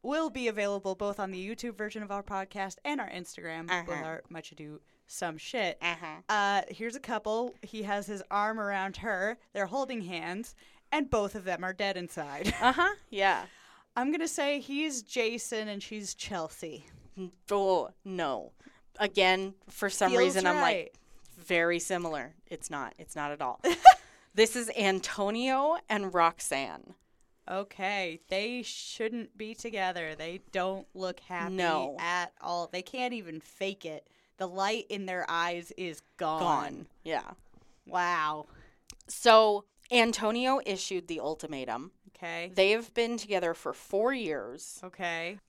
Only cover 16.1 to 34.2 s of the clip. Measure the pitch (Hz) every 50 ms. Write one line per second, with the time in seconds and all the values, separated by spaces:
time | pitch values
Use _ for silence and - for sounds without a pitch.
16.1 | - - - - 214 175 160 160 - - - 160 147 147 147 - - - - -
17.1 | - 190 185 175 - _ _ - 208 202 196 190 185 170 127 - - _ _ 196
18.1 | 190 180 165 143 127 104 71 - - _ - - _ - _ - _ - 208 202
19.1 | 196 202 190 185 185 190 190 196 190 _ - - - - 208 196 - - 208 185
20.1 | 247 240 - 185 180 190 185 180 175 - - 165 160 156 160 - - - _ _
21.1 | - - - - - 180 170 - 185 170 170 170 175 170 170 - 190 175 175 165
22.1 | 156 143 120 143 165 - - - 180 156 - - 151 143 131 - - - 160 -
23.1 | - 151 147 147 147 147 147 127 117 - - 349 339 349 - 370 - - - -
24.1 | - - - _ - 202 220 220 - 247 233 220 - - 202 196 190 185 - -
25.1 | - 214 202 202 214 233 247 262 262 269 277 302 330 339 - - 220 208 196 190
26.1 | 175 175 165 165 165 - - - - 135 139 101 78 65 - - 190 _ _ _
27.1 | _ _ _ _ _ _ _ - 185 190 202 196 - - 190 190 208 196 185 170
28.1 | 160 165 _ _ 185 196 208 233 247 247 233 - - - - - - - 220 220
29.1 | 240 233 214 - _ 202 220 214 226 - - 233 220 202 190 185 180 175 165 156
30.1 | 156 151 156 165 175 190 - - - 190 180 190 190 190 - _ _ 185 190 180
31.1 | 180 - - - 185 175 170 185 185 185 175 170 160 151 131 139 139 - 165 170
32.1 | 180 180 175 170 _ _ - 170 175 175 170 - - 180 180 - - 254 254 247
33.1 | 247 226 190 165 156 160 - - - - 196 196 196 196 - 165 156 147 _ _
34.1 | _ _